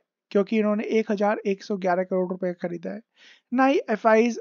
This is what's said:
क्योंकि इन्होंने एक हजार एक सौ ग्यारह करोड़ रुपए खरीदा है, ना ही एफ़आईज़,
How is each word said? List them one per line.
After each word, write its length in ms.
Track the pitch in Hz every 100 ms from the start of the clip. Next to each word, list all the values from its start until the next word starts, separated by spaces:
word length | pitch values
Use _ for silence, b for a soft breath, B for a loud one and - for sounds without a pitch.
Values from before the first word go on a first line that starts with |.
| _ _ -
क्योंकि 260 | 202 196 226
इन्होंने 260 | 214 208
एक 280 | 415 226 220
हजार 280 | 202 202 220 226
एक 180 | 196
सौ 140 | - 208
ग्यारह 260 | 185 175
करोड़ 260 | 185 185 185
रुपए 240 | 185 180
खरीदा 360 | 180 175 175 185
है, 120 | 208 - b b b -
ना 120 | 247 262
ही 140 | 302 -
एफ़आईज़, 500 | 214 226 220 240 226